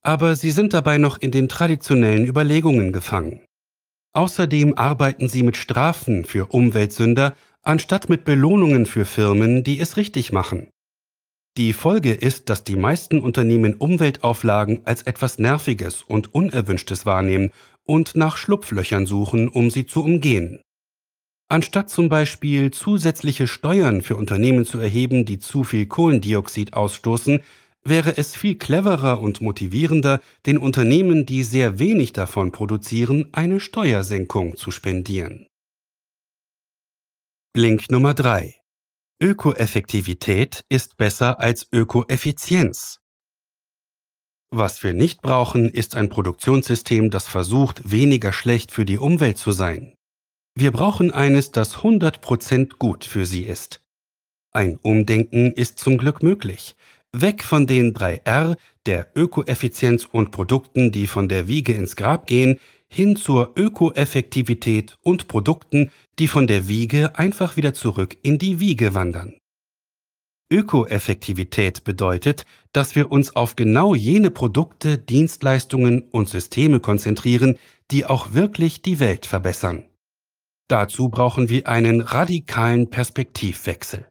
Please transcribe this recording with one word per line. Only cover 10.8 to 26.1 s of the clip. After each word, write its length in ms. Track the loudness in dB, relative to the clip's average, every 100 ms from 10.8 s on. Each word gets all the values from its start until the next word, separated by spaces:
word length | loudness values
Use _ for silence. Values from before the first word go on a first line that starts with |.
| _ _ _ _ _ _ _ -2
Die 160 | -2
Folge 400 | 0 0 2 0
ist, 360 | 0 -2 -2 -4
dass 140 | -6
die 140 | -4 -2
meisten 420 | 0 -2 -2 -2
Unternehmen 560 | 0 0 2 4 2 0
Umweltauflagen 1120 | 0 2 0 0 -2 0 0 2 0 -2 -4
als 160 | -4
etwas 340 | -6 -4 -4 0
Nerviges 640 | 0 0 -2 -6 -6 -12
und 320 | -4 -4 -2
Unerwünschtes 720 | -2 0 -2 -2 -4 -4 -6 -2
wahrnehmen 460 | 0 2 0 -2 -6 _ _
und 320 | 0 0 2 0
nach 220 | 0 -2
Schlupflöchern 680 | -2 -2 -2 -6 -2 -2 0
suchen, 420 | -2 0 0 0
um 220 | 2 0
sie 160 | 0 -4
zu 180 | -2
umgehen. 580 | 0 2 2 0 -2 -8 _ _ _ _ _ _ _ _ -2
Anstatt 400 | -2 0 -2 -2
zum 180 | 0 2
Beispiel 640 | 2 0 -4 -2 0 0
zusätzliche 760 | -2 -2 0 0 -2 -4 -2 -4
Steuern 540 | -4 0 2 2 0
für 140 | -2 -4
Unternehmen 500 | -2 0 2 2 0
zu 140 | -2
erheben, 460 | -2 0 0 0 -2
die 140 | -6
zu 240 | -6 -4
viel 240 | -2 -2 -2
Kohlendioxid 840 | 0 2